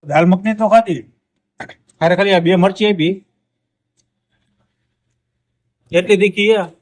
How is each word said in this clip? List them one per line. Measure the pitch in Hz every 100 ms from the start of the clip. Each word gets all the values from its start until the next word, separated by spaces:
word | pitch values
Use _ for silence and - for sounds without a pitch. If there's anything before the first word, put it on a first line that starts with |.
દાલ | 151 143 175
મખની | 185 208 214
તો | 220
ખાધી, | 226 226 143 - _ _ _ _ _ - - _ _
અરે | 165 180
ખાલી | 202 185
આ | 170
બે | 185
મરચી | 185 190 208
આપી, | 190 156 190 _ _ _ _ _ _ _ _ _ _ _ _ _ _ _ _ _ _ _ _ _ _ _ _ _ _ _
એટલી | 170 180 202
તીખી | 202 196 208
છે | 220 170 _